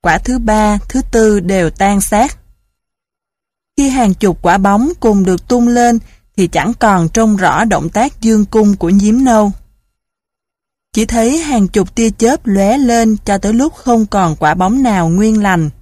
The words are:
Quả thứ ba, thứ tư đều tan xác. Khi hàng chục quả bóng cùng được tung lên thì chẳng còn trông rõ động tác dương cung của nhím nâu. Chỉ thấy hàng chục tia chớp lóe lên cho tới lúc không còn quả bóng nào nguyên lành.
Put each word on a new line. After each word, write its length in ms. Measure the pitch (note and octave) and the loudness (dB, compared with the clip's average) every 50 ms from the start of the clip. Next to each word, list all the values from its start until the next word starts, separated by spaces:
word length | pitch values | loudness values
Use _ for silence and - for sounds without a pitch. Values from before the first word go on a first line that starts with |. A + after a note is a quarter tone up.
| - | 0
Quả 160 | F3+ D#3+ F#3+ | 0 -2 -2
thứ 200 | - - B3+ B3+ | -2 -4 -4 -4
ba, 400 | A#3 A3 G#3+ G#3+ G#3+ G#3 G#3 G3+ - - | -2 0 0 2 2 0 0 -2 -4 -4
thứ 120 | - B3+ C4 - - | -6 -6 -4 0 0
tư 280 | A3+ A3 A3 G#3 G3+ | 2 2 2 2 0
đều 300 | E3+ F3 G3 F#3+ F3 D#3+ | -2 -2 -2 -2 -2 -2
tan 300 | D#3 - G3 G3 G3+ G3+ | -2 -2 -2 0 0 0
xác. 380 | F#3+ - - G#3 A#3+ C#4+ - - _ _ _ _ _ _ _ _ _ _ _ _ _ _ _ _ _ _ _ _ _ _ _ _ _ _ _ | -2 -2 0 0 0 0 -2 -12 _ _ _ _ _ _ _ _ _ _ _ _ _ _ _ _ _ _ _ _ _ _ _ _ _ _ _
Khi 120 | - C#4 C#4 | -2 -2 -2
hàng 260 | B3+ C4 A#3+ G#3 F#3 | 0 0 0 0 0
chục 240 | - - G3 E3+ - - | 0 0 -2 -2 0 0
quả 160 | F3 F3 G3 | 0 0 2
bóng 340 | F#3+ G3+ G3+ G#3 B3 D4+ F4 - | 2 2 2 2 0 -2 -4 -2
cùng 240 | - A3+ G#3+ G3+ F#3+ | 0 0 2 2 2
được 240 | F#3 F#3 F3+ - - | 0 0 -2 -2 -2
tung 200 | B3 B3 A#3+ A#3+ | 0 2 2 2
lên 300 | A#3+ A#3+ A#3+ A#3+ A#3 A#3 - - - _ _ _ _ | 2 2 2 2 2 0 -4 -8 -20 _ _ _ _
thì 120 | - F#3 E3+ | -2 -2 0
chẳng 240 | - E3+ C#3 G#3 B3 - | 0 -2 -2 -2 -4 0
còn 300 | - G#3+ G3 F3+ E3 D#3+ | 0 2 2 2 0 0
trông 280 | - A3 A3+ A3 G#3+ | 0 0 0 2 0
rõ 280 | G3 F#3 F3 - D3+ A3 | 0 0 0 0 0 -2
động 240 | A#3 G#3 D3 C#3+ D#3+ | 0 -2 -2 -4 -4
tác 320 | - G3+ A#3 D4 - - | -2 -2 -2 -2 -4 -4
dương 240 | A3 A3+ A3 G#3+ G#3 | -2 0 2 2 0
cung 320 | G3 - A3 G#3+ G#3 G3+ | 0 0 2 2 2 0
của 140 | G3 - E3 | 0 0 0
nhím 340 | F#3+ G3+ G3+ G#3 A3 B3+ C4+ | 0 2 2 2 2 2 2
nâu. 280 | B3+ A#3 G#3+ G#3 G3+ G3 - - _ _ _ _ _ _ _ _ _ _ _ _ _ _ _ _ _ _ _ _ _ _ _ _ _ _ | 2 2 2 2 0 -2 -8 -14 _ _ _ _ _ _ _ _ _ _ _ _ _ _ _ _ _ _ _ _ _ _ _ _ _ _
Chỉ 120 | G#3+ A3+ | -4 -4
thấy 340 | - A3+ A#3 A3+ A#3 C#4 E4 | -2 -2 0 0 0 -2 -2
hàng 300 | E4 D4+ C#4 A3+ G3 F3+ | -4 -2 0 0 0 0
chục 260 | - G#3+ F#3 F#3 - | 0 -2 -2 -2 -2
tia 160 | - A3+ A3+ | -2 -2 -2
chớp 360 | G3+ - A3 A#3 C#4 - - | 0 0 0 0 0 0 -2
lóe 320 | A#3 G3 G3 G3 G3 A#3 C#4 | -2 -2 0 0 0 0 0
lên 380 | C#4 A#3+ A#3 A#3 A3+ A3 G#3+ G3+ - | 0 0 2 2 2 0 0 -2 -2
cho 140 | - G3+ G3 | -4 -4 -2
tới 140 | G3 G3+ A3 | -2 -2 0
lúc 220 | A#3 C4+ D#4+ D#4+ | 0 0 -2 -4
không 320 | - - C4 A#3+ A3+ A3 | -6 -2 0 0 0 0
còn 300 | G3+ - G3+ F#3 E3 D#3 | 0 0 -2 0 -2 -2
quả 180 | - - D3+ D#3 | -2 -2 -2 0
bóng 280 | F3+ F#3 F#3+ A3 C4+ C4+ | 0 0 0 0 0 0
nào 260 | B3 G#3 F#3 E3+ E3 | 0 0 0 0 0
nguyên 340 | E3 F#3 G#3+ A3 A3 G#3+ G3+ | 0 0 2 2 0 0 0
lành. 280 | G3 F#3 E3+ D#3+ D3+ - - | 0 0 0 -2 -4 -6 -10